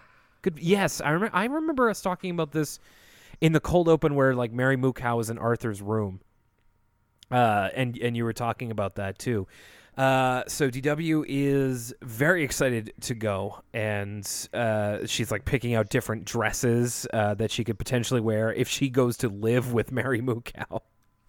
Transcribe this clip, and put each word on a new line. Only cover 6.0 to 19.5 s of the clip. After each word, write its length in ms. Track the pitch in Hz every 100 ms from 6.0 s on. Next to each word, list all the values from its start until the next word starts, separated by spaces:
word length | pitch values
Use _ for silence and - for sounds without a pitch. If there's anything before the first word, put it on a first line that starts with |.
| 101 95 - _ _ _ _ _ _ _ _ _ -
Uh, 400 | 127 117 101 95
and, 220 | - 127 117
and 160 | 120 117
you 60 |
were 100 | 117
talking 360 | 110 117 117 120
about 260 | 107 98 -
that 220 | 98 95
too. 280 | 131 113 95 - - - - -
Uh, 460 | 135 131 131 127 -
so 220 | - 143
D 140 | 123
W 420 | 139 151 165 156 143
is 680 | 139 139 139 135 127 117 -
very 420 | 131 110 147 180
excited 480 | 139 - 135 117 110 -
to 140 | -
go, 480 | 117 107 98 101 - -
and, 580 | 117 107 104 101 104 95 - -
uh, 540 | 110 117 107 104 104 -
she's, 240 | - 113
like, 160 | 104 -
picking 260 | 135 120
out 160 | 117 107
different 380 | 127 - 113 -
dresses, 800 | 117 110 - 123 120 120 - 123
uh, 180 | 113 104
that 180 | 104 110
she 140 | -
could 140 | 113 104
potentially 420 | - 127 117 127
wear 320 | 113 107 110
if 160 | - 123
she 220 | - 139
goes 260 | 123 123 113
to 140 | 120
live 420 | 101 110